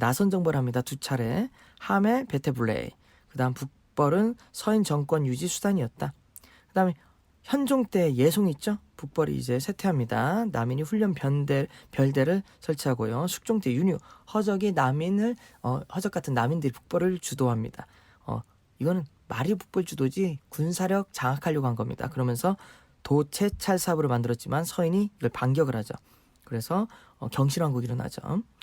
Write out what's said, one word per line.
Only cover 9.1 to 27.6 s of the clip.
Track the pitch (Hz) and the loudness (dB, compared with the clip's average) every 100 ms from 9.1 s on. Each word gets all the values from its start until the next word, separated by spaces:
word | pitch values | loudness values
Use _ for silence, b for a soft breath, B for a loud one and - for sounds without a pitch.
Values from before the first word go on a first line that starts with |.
| - 151 139 | -2 0 -2
이제 | 123 123 | -2 -2
쇠퇴합니다. | 143 196 190 143 113 113 131 202 226 | -2 -2 0 0 0 0 0 0 -2
남인이 | 123 117 131 | -2 -2 -2
훈련 | 156 214 208 | -2 0 0
변대-, | 147 139 143 143 139 143 B B | 0 0 0 2 0 -2 B B
별대를 | - 135 139 135 190 b b | 0 2 4 2 2 b b
설치하고요. | - 151 139 120 110 117 180 | -4 -2 -2 0 0 -2 -2
숙종 | - - 220 | -4 -2 0
때 | 135 | 2
윤유, | 123 185 - B B - | 2 2 0 B B -4
허적이 | 214 208 196 202 | -2 0 2 2
남인을, | 165 127 143 170 202 226 240 B B | 2 2 2 0 0 0 -2 B B
어, | 120 135 147 | -4 -4 -4
허적 | 185 196 | -6 -4
같은 | 175 147 | -4 -2
남인들이 | 123 120 165 139 | 0 0 0 -2
북벌을 | - - 175 180 180 | -4 -4 0 2 0
주도합니다. | - 143 127 113 113 - - b b b - | -4 0 0 0 -4 -10 -18 b b b -8
어, | 113 - _ _ - | -8 -8 _ _ -4
이거는 | 143 185 143 _ - | -2 -2 -4 _ -10
말이 | 110 151 | -4 -2
북벌 | 196 - 196 | -2 -2 -4
주도지 | 175 - 131 185 185 143 - | -4 -2 -2 0 -2 -4 -8
군사력 | - 160 175 185 196 196 | -4 -2 0 0 0 -2
장악하려고 | - 127 143 - 151 131 | -4 -2 0 0 0 0
한 | 113 | -2
겁니다. | 123 131 131 | -4 -6 -6
그러면서 | 131 123 120 180 196 B B B _ | -2 -2 0 0 0 B B B _
도채찰 | - 143 147 - 202 - - 185 | 0 2 2 0 -2 0 0 0
사업을 | - 160 147 | 2 2 2
만들었지만 | 120 117 120 - 139 | 2 0 -2 -2 -2
서인이 | 170 - 165 185 208 - | -2 -2 0 2 0 -2
이걸 | 120 | -4
반격을 | - 127 135 139 113 | 0 2 2 2 0
하죠. | 107 - b b b b | -6 -12 b b b b
그래서, | - 117 - 180 220 B B _ | -8 -6 -2 -2 -2 B B _
어, | - | -6
경실왕국이 | - 139 151 | 0 2 2